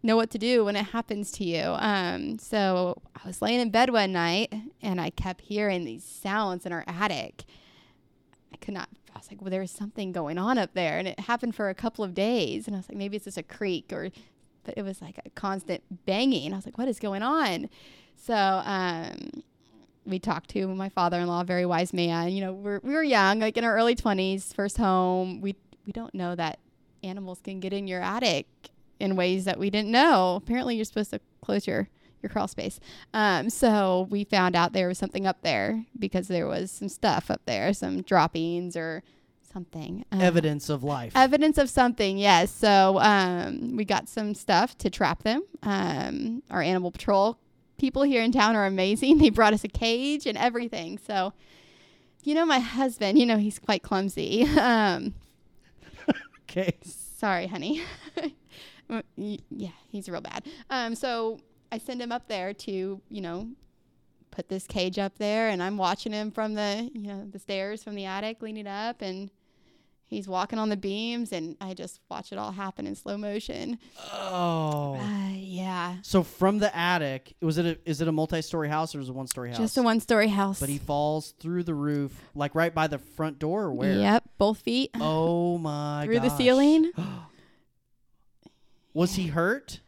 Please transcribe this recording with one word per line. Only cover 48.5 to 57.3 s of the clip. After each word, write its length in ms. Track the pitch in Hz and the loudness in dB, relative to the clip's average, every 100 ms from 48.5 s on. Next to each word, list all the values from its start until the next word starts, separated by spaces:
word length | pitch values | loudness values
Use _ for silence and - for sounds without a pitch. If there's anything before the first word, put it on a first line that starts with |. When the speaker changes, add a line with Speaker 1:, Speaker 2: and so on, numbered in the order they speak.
| 226 | 6
Speaker 1:
are 80 | |
amazing. 540 | 196 190 185 214 269 302 | 2 2 2 2 6 8
<laughs> 20 | |
They 80 | 294 | 8
brought 240 | 214 214 | 8 6
us 100 | 214 | 6
a 60 | 208 | 0
cage 560 | - 233 233 277 294 | -2 0 0 0 -2
and 140 | 294 214 | -2 0
everything. 600 | 247 233 240 220 165 196 - | 0 0 -4 -6 -8 -10 -6
So, 280 | 202 190 - - - - _ _ _ _ _ | -2 -2 -6 -20 -20 -20 _ _ _ _ _
you 100 | 285 | 0
know, 120 | 311 339 | 2 4
my 120 | 269 | 2
husband, 580 | 240 240 269 233 202 240 | 2 -2 -2 0 4 6
you 80 | 240 | 6
know, 100 | 220 | 4
he's 220 | 208 - | 2 -2
quite 240 | - 202 | 0 0
clumsy. 640 | - 190 196 - - 220 294 | 0 0 0 -2 -2 2 6
<laughs> 60 | 302 | 6
Um, 560 | 240 233 208 175 - - - _ _ - _ - - - - - - _ - | 6 4 4 0 -4 -8 -18 _ _ -20 _ -20 -20 -10 -2 -2 -2 _ -8
Speaker 2:
Okay. 260 | 175 185 - | -4 -4 -4
Speaker 1:
sorry, 640 | - - - - 214 | -10 -18 -18 -6 -2